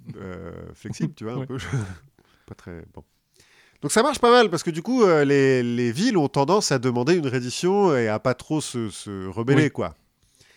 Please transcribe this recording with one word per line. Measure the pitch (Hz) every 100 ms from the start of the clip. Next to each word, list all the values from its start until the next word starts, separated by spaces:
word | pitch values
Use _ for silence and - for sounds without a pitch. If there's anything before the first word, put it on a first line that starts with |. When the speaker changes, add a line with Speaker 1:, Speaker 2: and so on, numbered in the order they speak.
| - 85
Speaker 1:
euh, | 92 90 85 85 85
flexible, | 82 107 - 156
tu | -
vois, | 107
un | 131
Speaker 2:
<laughs> |
Ouais. | 131
Speaker 1:
peu. | 131 - 135 95 87
<laughs> | _ _ _ _ -
Pas | -
très... | - 85 82
Bon. | - - _ _ _ _ _ _ -
Donc | 185
ça | 214
marche | 277 262
pas | 240
mal, | 247 214
parce | 165
que | 175
du | 160
coup, | 214 262
euh, | 196 156
les, | 139 139 135 127
les | 120 120 120
villes | 120 247 190
ont | 139
tendance | 143 139 208 -
à | 135
demander | 127 120 127
une | 180 139
reddition | 127 123 - 175 202 190 131
et | 113
à | 107
pas | 131
trop | 123 - 156
se, | - 120 110
se | - 107 98 95
rebeller, | 98 117 139
Speaker 2:
Oui. | 147
Speaker 1:
quoi. | - 87 - _ _ _ _ _